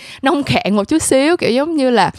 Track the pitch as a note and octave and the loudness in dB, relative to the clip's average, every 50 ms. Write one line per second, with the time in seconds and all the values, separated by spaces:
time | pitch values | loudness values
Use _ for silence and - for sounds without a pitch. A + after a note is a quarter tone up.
0 | - - - - - C4+ D#4 C#4+ C#4 - B3 - - - G#3 G#3 G3 - D4+ D#4+ | -14 -20 -12 -4 -2 -2 0 0 -2 -2 -2 -2 0 0 0 -2 0 0 -2 -2
1 | - - C4+ C4 C#4 D#4 F4+ E4+ - - A#3 C4 D4 E4+ E4 D4 C4 B3+ A#3+ G#3+ | 0 2 2 2 2 2 0 0 0 0 0 0 -2 -2 -2 -2 0 2 2 2
2 | F3 D#3+ - | 2 0 -2